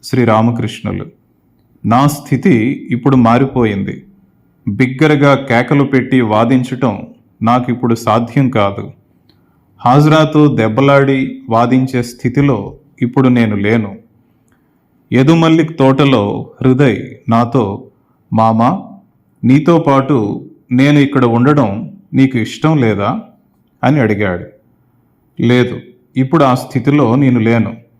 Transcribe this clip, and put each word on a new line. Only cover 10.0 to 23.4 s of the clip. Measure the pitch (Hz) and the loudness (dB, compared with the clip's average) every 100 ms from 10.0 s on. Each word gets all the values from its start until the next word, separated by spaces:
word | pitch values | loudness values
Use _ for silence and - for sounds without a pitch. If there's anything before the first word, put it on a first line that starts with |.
| 151 156 151 151 151 117 | 4 2 2 2 2 2
దెబ్బలాడి | 110 110 139 139 139 135 131 - - | -2 0 2 2 2 -2 -4 -8 -4
వాదించే | 113 120 131 131 127 | 0 2 0 0 -4
స్థితిలో | 120 - 127 127 139 113 98 - _ _ | -6 -6 -4 -2 0 -2 -6 -16 _ _
ఇప్పుడు | 117 139 131 | -4 0 2
నేను | 123 113 101 | 2 0 -2
లేను." | 101 117 104 - _ _ _ _ _ _ _ _ _ _ _ | -2 -2 -4 -12 _ _ _ _ _ _ _ _ _ _ _
యదుమల్లిక్ | 120 131 165 165 165 156 160 | 0 2 4 4 2 0 0
తోటలో | 135 131 143 127 101 113 - - | 0 4 2 2 0 -4 -10 -4
హృదయ్ | 127 127 143 98 - - - | 0 2 2 0 -8 -16 -2
నాతో, | 117 117 131 101 101 - _ _ _ _ | 0 0 -2 -2 -6 -14 _ _ _ _
"మామా, | 110 113 110 120 190 - - _ _ _ _ | 0 0 2 0 -2 -10 -20 _ _ _ _
నీతో | 117 139 151 170 | 2 2 4 2
పాటు | 160 135 131 143 101 - - - _ | 2 0 0 -2 -2 -8 -12 -20 _
నేను | 123 139 147 | 0 2 4
ఇక్కడ | 139 135 123 | 2 2 0
ఉండడం | 117 127 147 113 101 - - _ | 2 2 2 0 -4 -10 -16 _
నీకు | - 135 123 | 0 0 0
ఇష్టం | 110 - 156 156 | -6 -4 0 2
లేదా?" | 117 101 101 226 - _ | 0 0 -2 -4 -10 _